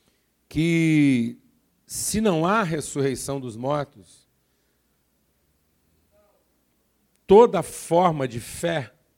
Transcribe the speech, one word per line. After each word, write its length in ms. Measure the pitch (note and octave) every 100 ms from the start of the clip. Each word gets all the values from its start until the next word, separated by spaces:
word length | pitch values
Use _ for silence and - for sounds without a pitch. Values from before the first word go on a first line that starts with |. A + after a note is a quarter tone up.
| _ _ _ _ _
que 920 | D3 E3 E3 D#3+ D#3 C#3+ B2 A#2 - _ _ _ _ -
se 340 | - - G#3
não 260 | A3 D#3+ E3+
há 160 | A3
ressurreição 800 | F3 D#3+ - C#3+ C3+ C3 - C#3
dos 160 | B2 G#2+
mortos, 720 | C3 D3 C3+ G#2 F2+ _ _ _ _ _ _ _ _ _ _ _ _ _ _ _ _ _ _ _ _ _ _ _ _ _ _ _ _ _ _ _ -
toda 360 | G3+ A#3+ F3
forma 680 | - - - E3 F3+ D#3 C3
de 100 | A2+
fé 540 | - - E3+ D#3+ A2+ _ _